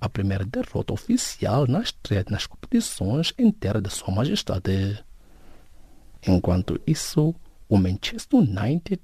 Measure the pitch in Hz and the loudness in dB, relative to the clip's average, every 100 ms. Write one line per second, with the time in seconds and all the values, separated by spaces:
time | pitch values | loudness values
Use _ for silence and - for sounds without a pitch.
0 | - - 98 95 98 247 - - 101 107 | -4 -2 -2 0 -2 -4 -4 -4 -4 -4
1 | - 247 - - 95 120 135 147 240 - | 0 0 0 -4 0 2 2 2 -2 -6
2 | - 101 95 101 - - - 233 - - | -2 -2 0 -4 -6 -12 -2 0 0 -4
3 | 95 139 165 - 233 - 98 107 98 - | -2 0 -2 2 4 4 0 -2 -2 -6
4 | - 92 90 104 - 95 - 95 98 104 | -2 0 0 0 -2 -2 0 0 0 -4
5 | - - - - - - - - - - | -10 -20 -20 -20 -20 -20 -20 -20 -20 -20
6 | - - - 90 - 90 - 85 - 156 | -20 -6 2 2 4 0 0 -2 -2 -2
7 | - - 156 170 - - - 101 92 95 | 0 2 2 0 -10 -14 2 2 4 0
8 | - 226 - 262 143 95 104 165 - 190 | -6 -10 0 4 4 2 0 -2 -2 -6